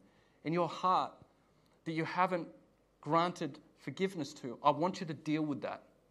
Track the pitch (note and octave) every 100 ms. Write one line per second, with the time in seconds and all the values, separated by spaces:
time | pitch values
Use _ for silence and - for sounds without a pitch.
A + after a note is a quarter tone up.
0 | _ _ _ _ D3 E3+ D#3+ - F#3 F3
1 | C3+ - - _ _ _ _ _ - D#3+
2 | D#3 F3 F#3 F3+ D3+ - _ _ _ _
3 | C#3+ E3 F3+ E3+ D#3 - - _ - C3+
4 | F#3+ F#3 C#3 - B2+ A2+ C#3+ C#3 F3 F#3
5 | E3+ D3 - D#3 D3+ B2+ G2 G2+ - _
6 | _